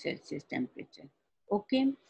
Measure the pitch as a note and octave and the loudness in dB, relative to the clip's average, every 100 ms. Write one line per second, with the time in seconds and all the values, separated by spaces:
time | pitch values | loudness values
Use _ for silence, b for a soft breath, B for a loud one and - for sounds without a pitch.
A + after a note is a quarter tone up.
0 | D#3 - - D3 - C3 B2+ - - - | -2 -6 -8 -10 -6 -4 -4 -6 -16 -18
1 | C#3+ _ _ _ _ G3+ - C4 C4+ C4+ | -20 _ _ _ _ -2 2 4 4 0